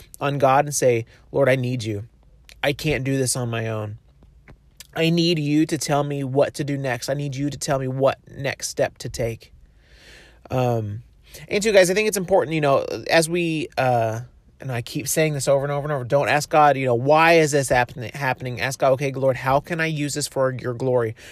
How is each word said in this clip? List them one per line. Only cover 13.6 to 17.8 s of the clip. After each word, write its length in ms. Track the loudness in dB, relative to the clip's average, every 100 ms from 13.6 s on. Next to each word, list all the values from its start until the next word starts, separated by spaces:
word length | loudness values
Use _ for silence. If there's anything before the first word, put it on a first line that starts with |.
| -6 -2
uh, 440 | 0 2 0 -4 -10 _ _ _
and 140 | -10
I 80 | -8
keep 260 | -8 -8 -4
saying 280 | 0 0
this 140 | 0 0
over 180 | 0 0
and 40 |
over 140 | -4
and 80 | -4
over, 100 | -6
don't 280 | 0 0 2
ask 180 | 0 2
God, 300 | 4 6 4
you 80 | 2
know, 80 |
"Why 400 | 0 4 6 6
is 180 | 6 4
this 160 | 2 2
happen-, 420 | 2